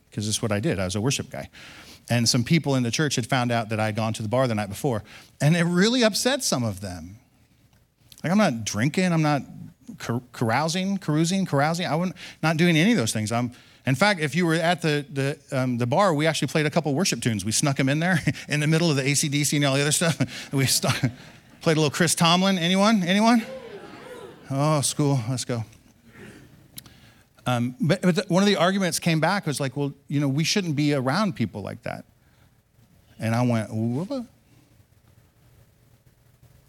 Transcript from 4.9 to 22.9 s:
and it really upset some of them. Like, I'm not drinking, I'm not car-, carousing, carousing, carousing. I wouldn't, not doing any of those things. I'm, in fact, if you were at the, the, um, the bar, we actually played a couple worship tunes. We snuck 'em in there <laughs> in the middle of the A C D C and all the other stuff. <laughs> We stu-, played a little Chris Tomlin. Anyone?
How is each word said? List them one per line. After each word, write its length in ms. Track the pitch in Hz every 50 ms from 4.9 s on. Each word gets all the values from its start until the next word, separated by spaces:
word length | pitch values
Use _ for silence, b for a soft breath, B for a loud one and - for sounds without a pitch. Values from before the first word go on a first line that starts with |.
| 117 101 - B B B B B B _
and 160 | 143 147 170
it 80 | 175 165
really 400 | 170 175 175 190 220 240 262 233
upset 400 | 220 190 - - 247 269 285 -
some 180 | - 190 139 120
of 180 | 110 98 90
them. 380 | 101 98 87 85 80 87 98 - _ _ _ _ _ _ _ _ _ _ _ _ _ _ _ _ _ _ - - -
Like, 80 | 147
I'm 80 | 180 208
not 260 | 220 170 123 117 110
drinking, 480 | - - 101 117 147 147 190 185 185 170
I'm 100 | 160 156
not 200 | 151 147 135 - - - - - - - _ _ - - -
car-, 240 | - - 117 117 - - -
carousing, 640 | - 127 113 113 127 151 170 156 190 185 196 202 190
carousing, 480 | - - 151 151 165 165 190 190 185
carousing. 400 | - - 139 139 151 170 165 180
I 100 | 123 135
wouldn't, 200 | 160 180 185 - B B B B B -
not 140 | 160 170 147
doing 180 | 175 175 170
any 160 | 151 160 220 240
of 40 |
those 160 | 175 117 110 -
things. 200 | 113 107 104 117
I'm, 180 | 117 123 120 120 B B B B B B
in 100 | 123 135
fact, 240 | 135 196 208 208 170
if 160 | 151 147 -
you 100 | 175 180
were 80 | 165 160
at 280 | 170 165 165 180 - -
the, 220 | 160 147 147 143 - 147
the, 260 | 135 135 139 147 - - -
um, 280 | - 135 127 127 123 117
the 80 | 123
bar, 280 | 120 135 170 208 196 160
we 140 | 143 151 160
actually 180 | 151 - -
played 200 | 139 - 165 156
a 40 | 151
couple 240 | - 175 143 156 139
worship 260 | 131 190 - - 120
tunes. 240 | - 127 113 101 95
We 60 | 110
snuck 300 | 110 - - 147 139 -
'em 80 | 139 131
in 100 | 143 156
there 240 | 165 180 185 151 - - -
<laughs> 140 | - - -
in 120 | 135 147
the 80 | 151 151
middle 200 | 160 160 170 170
of 60 | 147
the 80 | 135 131
A 100 | 135 143
C 140 | 139 - 151
D 140 | 139 147 147
C 140 | 143 -
and 80 | 147 143
all 100 | 139 135
the 60 | 139
other 100 | 143 151
stuff. 260 | 147 - 180 170 151 - 135 B B B B B
<laughs> 40 | B
We 140 | 139 135
stu-, 220 | 123 - - - - - - - 120 120 B B B B B B - - -
played 160 | - 170 160
a 40 | 147
little 100 | 156 147
Chris 240 | - - 175 156 -
Tomlin. 420 | - 170 165 - 180 185 196 196
Anyone? 460 | 185 165 170 185 190 196 214